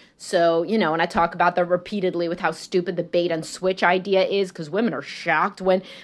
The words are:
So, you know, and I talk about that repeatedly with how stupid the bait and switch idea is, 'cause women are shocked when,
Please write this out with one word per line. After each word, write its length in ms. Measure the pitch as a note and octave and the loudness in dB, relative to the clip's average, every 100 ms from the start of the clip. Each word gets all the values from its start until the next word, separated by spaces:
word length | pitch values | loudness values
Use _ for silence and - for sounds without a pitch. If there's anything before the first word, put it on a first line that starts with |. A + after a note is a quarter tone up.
| - _ | -20 _
So, 460 | - F3+ E3+ E3 | -2 2 4 4
you 140 | E3+ A3 | 2 0
know, 160 | E3+ | 2
and 80 | D#3+ | 2
I 60 | E3+ | 0
talk 280 | G#3+ E3+ | 2 0
about 200 | F3 F3 F3 | 2 2 2
that 80 | F3 | 2
repeatedly 640 | F3+ F3 G#3 F#3 E3+ E3+ | 0 -2 -2 -2 -2 -4
with 120 | F3 | -2
how 100 | F3 | -4
stupid 460 | E3 - F#3 F3+ F3+ | -4 -2 -2 -2 -4
the 60 | |
bait 280 | E3+ F3 F3 | -2 0 0
and 140 | E3 | -2
switch 380 | D3+ - F#3 F#3+ | -6 -4 -2 2
idea 400 | F3 F#3 F#3 F#3+ | 2 2 2 2
is, 280 | F#3 G3 F#3+ | 2 0 -2
'cause 160 | - D3+ | -6 -6
women 240 | F#3 A3+ | -2 -2
are 100 | C3 | -2
shocked 580 | - - E3+ D#3 G3 F#3+ | -8 -8 0 2 0 -2
when, 220 | F#3 F#3 - - | 2 2 0 -16